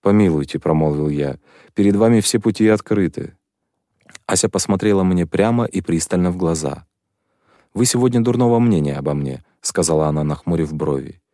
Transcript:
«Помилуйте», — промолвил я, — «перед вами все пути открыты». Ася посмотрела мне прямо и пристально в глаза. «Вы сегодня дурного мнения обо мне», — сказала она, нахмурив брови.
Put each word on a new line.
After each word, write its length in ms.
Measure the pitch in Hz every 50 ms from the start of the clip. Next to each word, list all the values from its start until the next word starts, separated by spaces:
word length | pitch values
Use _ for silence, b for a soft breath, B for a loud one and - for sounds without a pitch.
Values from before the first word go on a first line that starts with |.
«Помилуйте», — 560 | _ 98 101 107 104 90 80 76 71 - - 76
промолвил 480 | - 78 80 78 78 78 73 73 76 76
я, — 300 | 73 71 71 69 65 - b b b b b b b
«перед 220 | - 98 101 101
вами 240 | 101 113 113 117 110
все 180 | 101 - - 113
пути 280 | - 113 104 - 110 107
открыты». 680 | 110 104 - - 107 101 95 82 - - - - _ _ _ _ _ _ _ _ _ _ _ _ _ _ _ _ _ - _
Ася 220 | - 98 95 - 104
посмотрела 540 | - 98 - - 101 95 - 107 101 98
мне 240 | 92 92 90 90 85
прямо 380 | 80 - 90 101 113 117 120 117
и 160 | - - -
пристально 500 | 92 - 85 82 - - - 92 90 90
в 60 | 87
глаза. 500 | 92 92 82 82 78 78 71 69 71 _ _ _ _ _ _ _ _ _ _ _ _ _ _ _ _ _ _ _
«Вы 120 | 98 123
сегодня 340 | - - 120 127 131 120 120
дурного 400 | 113 123 120 120 123 120 117 117
мнения 360 | 120 117 104 82 73 71 71
обо 180 | 71 71 73 73
мне», — 300 | 73 71 67 65 64 - _ _ _
сказала 460 | - - - 95 82 80 80 78 78
она, 160 | 76 76 76
нахмурив 500 | 76 73 73 - _ - 85 80 80 73
брови. 480 | 78 76 76 76 71 67 65 - - _ _ _